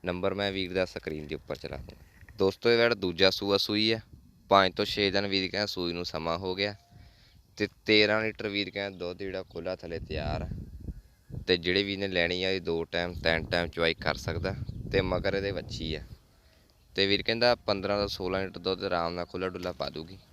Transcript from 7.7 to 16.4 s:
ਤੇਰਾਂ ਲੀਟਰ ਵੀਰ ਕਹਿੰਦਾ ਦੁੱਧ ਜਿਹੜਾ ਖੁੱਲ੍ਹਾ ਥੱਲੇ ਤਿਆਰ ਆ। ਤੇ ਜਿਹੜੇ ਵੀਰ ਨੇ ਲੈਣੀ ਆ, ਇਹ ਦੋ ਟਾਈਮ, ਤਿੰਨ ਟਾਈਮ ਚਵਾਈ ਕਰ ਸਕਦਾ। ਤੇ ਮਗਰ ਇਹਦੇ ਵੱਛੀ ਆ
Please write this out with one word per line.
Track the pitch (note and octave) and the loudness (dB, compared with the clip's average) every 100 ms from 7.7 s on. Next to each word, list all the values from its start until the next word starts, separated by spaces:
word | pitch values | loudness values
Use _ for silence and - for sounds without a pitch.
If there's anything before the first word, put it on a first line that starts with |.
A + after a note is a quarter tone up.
| - - | -2 4
ਤੇਰਾਂ | G#2+ G#2+ G#2+ | 6 6 4
ਲੀਟਰ | A2 G#2 G#2+ | 0 -4 -4
ਵੀਰ | G2+ F#2+ | -2 -2
ਕਹਿੰਦਾ | G2+ G2+ F#2+ | -4 -6 -4
ਦੁੱਧ | F2 F2+ | -8 -6
ਜਿਹੜਾ | G2 F#2+ | -6 -6
ਖੁੱਲ੍ਹਾ | F#2 F2 E2+ F#2 | -8 -8 -6 -6
ਥੱਲੇ | E2+ E2 | -6 -8
ਤਿਆਰ | - D2+ D2 D2+ | -6 -6 -4 -4
ਆ। | D2 - - - - - - _ _ - - | -6 -8 -10 -12 -12 -12 -18 _ _ -8 0
ਤੇ | F2+ | 2
ਜਿਹੜੇ | E2+ F#2+ | 4 2
ਵੀਰ | G2+ G2 | 2 -2
ਨੇ | G2 | 0
ਲੈਣੀ | F#2 E2+ F2+ | 2 2 2
ਆ, | F#2+ | 0
ਇਹ | F#2+ | 0
ਦੋ | E2+ E2 | 0 -2
ਟਾਈਮ, | E2 F2 F2 | 0 -2 -2
ਤਿੰਨ | E2+ E2 E2 | 0 2 2
ਟਾਈਮ | D#2 F2 E2+ | 2 0 0
ਚਵਾਈ | E2 E2 | 0 0
ਕਰ | E2 D#2+ C#2+ | 2 -2 -2
ਸਕਦਾ। | - E2 F#2 - - - - | -4 -4 -4 -6 -8 -10 -2
ਤੇ | F#2+ | 0
ਮਗਰ | F#2 F2+ F#2+ | 0 -2 -2
ਇਹਦੇ | G2 G2 | -2 -2
ਵੱਛੀ | F#2 - - D#2+ | -6 -8 -8 -6
ਆ | D2+ - - _ _ | -8 -10 -20 _ _